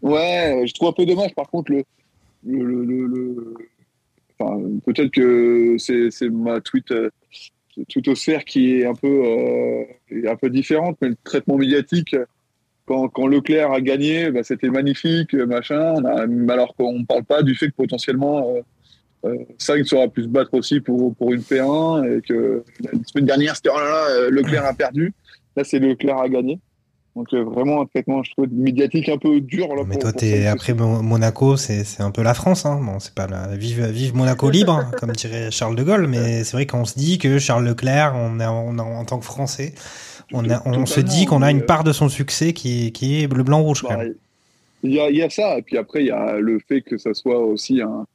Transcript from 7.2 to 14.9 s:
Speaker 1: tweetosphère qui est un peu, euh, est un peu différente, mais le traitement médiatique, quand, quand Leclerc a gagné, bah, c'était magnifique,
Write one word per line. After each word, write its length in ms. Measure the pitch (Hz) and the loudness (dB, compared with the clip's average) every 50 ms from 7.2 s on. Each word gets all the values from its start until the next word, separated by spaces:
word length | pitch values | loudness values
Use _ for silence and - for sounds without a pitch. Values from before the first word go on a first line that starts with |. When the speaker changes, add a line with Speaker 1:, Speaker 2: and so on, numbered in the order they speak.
| _ _ _ - - - _ _ _ _ _ - 139 _ | _ _ _ -20 -20 -20 _ _ _ _ _ -14 -14 _
Speaker 1:
tweetosphère 560 | - 143 123 - 135 - - - 160 156 - | -6 -4 0 0 0 0 2 0 0 0 -2
qui 360 | - - 139 127 127 127 127 | -2 0 2 2 4 4 2
est 60 | 123 | 2
un 80 | 120 120 | 0 -2
peu, 120 | 117 - 139 139 139 131 | -2 0 2 2 4 4
euh, 600 | 120 113 120 123 123 123 123 123 123 120 120 120 117 123 _ _ _ | 2 2 2 0 0 0 0 0 -2 -2 -4 -6 -8 -12 _ _ _
est 180 | 113 113 117 107 | -8 -4 -2 -2
un 80 | 113 | -2
peu 140 | 113 - 131 | -2 -2 0
différente, 460 | 123 131 135 - 156 156 160 175 170 _ | 0 0 0 2 0 0 0 0 -2 _
mais 80 | - 127 | -2 -4
le 80 | 120 - _ | -4 -4 _
traitement 340 | - - 143 - - 139 | -4 -4 -4 0 0 2
médiatique, 600 | 139 139 135 139 143 139 _ - 175 160 - - 135 123 - _ _ _ _ _ _ _ _ _ _ _ | 2 2 2 2 0 0 _ -2 -2 -2 0 -2 -4 -4 -4 _ _ _ _ _ _ _ _ _ _ _
quand, 220 | - 131 131 131 127 | -4 -2 -2 -2 -2
quand 180 | - 135 131 | -2 -2 0
Leclerc 440 | 135 143 143 139 147 156 156 151 143 | 2 2 2 2 2 2 2 2 2
a 100 | 135 131 | 2 0
gagné, 500 | 131 131 135 135 143 151 156 165 170 160 | 0 0 0 0 0 0 0 0 0 0
bah, 120 | 131 123 117 | -2 -2 -2
c'était 280 | - 127 113 - 131 | -2 -4 -2 -2 0
magnifique, 640 | 123 135 139 139 | 0 0 0 0